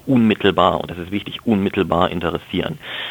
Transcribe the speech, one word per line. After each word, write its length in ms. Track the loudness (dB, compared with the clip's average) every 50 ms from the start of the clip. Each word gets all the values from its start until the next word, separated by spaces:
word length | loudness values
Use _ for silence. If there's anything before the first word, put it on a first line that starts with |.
| 0
unmittelbar, 760 | 2 2 4 4 4 4 2 2 2 4 4 4 4 4 0
und 100 | -2 -6
das 60 | -10
ist 140 | -10 -8 -6
wichtig, 340 | -6 -8 -6 -8 -12 -6 -2
unmittelbar 680 | 0 2 2 2 0 0 0 0 2 2 2 2 0
interessieren. 680 | 0 -2 -2 -2 -4 -4 -6 -6 -4 -4 -4 -4 -6 -10 -12 -12 -12 -10 -10 -12